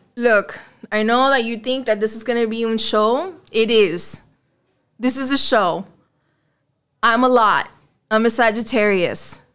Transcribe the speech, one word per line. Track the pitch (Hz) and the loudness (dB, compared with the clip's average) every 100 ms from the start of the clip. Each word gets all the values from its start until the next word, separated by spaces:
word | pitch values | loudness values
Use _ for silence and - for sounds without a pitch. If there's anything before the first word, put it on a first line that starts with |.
| _ - | _ -4
"Look, | 240 208 202 - - _ - | 0 2 0 -10 -20 _ -8
I | 214 | -2
know | 214 240 269 | 0 2 2
that | 269 233 | 2 -2
you | 226 | -6
think | 254 262 254 | -4 -4 -2
that | 208 | -2
this | 214 220 | -2 -4
is | 247 | -4
gonna | 233 226 | -2 -2
be | 226 226 | -2 -2
un | 226 | -2
show. | - 214 214 262 370 339 _ | 0 0 2 0 -4 -12 _
It | 220 220 | -2 2
is. | 226 190 170 - - - _ _ _ _ _ _ _ | 4 4 0 -6 -8 -14 _ _ _ _ _ _ _
This | 254 262 | -4 -4
is | 262 | -2
a | 269 | -2
show. | - 220 180 160 196 _ _ _ _ _ _ _ _ _ _ _ | 0 2 0 -2 -8 _ _ _ _ _ _ _ _ _ _ _
I'm | 233 233 | 0 2
a | 254 | 4
lot. | 247 214 156 - - _ _ _ | 4 4 2 -2 -12 _ _ _
I'm | 220 233 | 0 2
a | |
Sagittarius." | 226 226 214 220 247 208 196 160 101 - - _ | 2 0 0 -2 0 2 0 -2 -4 -8 -12 _